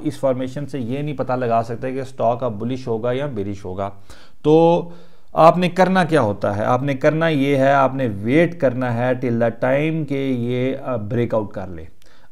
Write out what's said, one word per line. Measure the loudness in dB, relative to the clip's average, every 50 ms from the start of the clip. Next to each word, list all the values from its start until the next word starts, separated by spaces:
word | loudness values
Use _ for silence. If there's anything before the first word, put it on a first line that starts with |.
| -6
इस | -6 -4 -2
फॉर्मेशन | 0 0 0 0 -4 -6 -8 -8 -8
से | -8 -8 -6
ये | -6 -4 -4 -4 -4
नहीं | -6 -4
पता | -4 -4 -2 -2
लगा | -2 0 0 2 0 0
सकते | -2 -6 -6 -6 -6 -6
कि | -6 -8
स्टॉक | -8 -4 0 0 0 0 0 -2
अब | -4 -4 -4
बुलिश | -4 -4 -4 -4 -4
होगा | -4 -4 -2 -2 -2 -2
या | -2 -4 -4
बेरिश | -4 -4 -4 -6 -6 -8 -8
होगा। | -8 -6 -6 -6 -6 -8 -10 -14 -14 -14 -14 -14 -14 -10 -2 2
तो | 4 6 6 6 6 4 2 0 -4 -10 -14 -14 -14 -14 -14 -12 -2 4
आपने | 6 8 8 8 6 2 0
करना | 2 2 4 4 4 2 4
क्या | 4 4 4
होता | 4 2 0 0 -2 -2
है? | 0 0 0
आपने | 2 2 2 0 -2 -2
करना | 2 2 2 2 2 2
ये | 2 2 2 2 2 4
है, | 4 4 6 6
आपने | 6 4 2 2 0 -2
वेट | -2 -2 -2 0 2 4 4 4 4 2 0
करना | 0 0 0 0 -2 -2
है | 0 0 0 0 0
till | 0 0 0 0 2
the | 2 0 0
time | 0 0 2 2 2 0 0 -2 -2 -2
कि | -2 -2 -2 -2 -2 -2 -2 -2
ये, | -2 -2 0 -2 -2 -4
अ, | -4 -6 -6 -6
ब्रेकआउट | -4 -4 -2 -2 0 0 0 0 -2 -2 -4 -8
कर | -10 -10 -10
ले। | -10 -12 -12 -14 -14 -14 -14 -16 -16 -16 -14 -4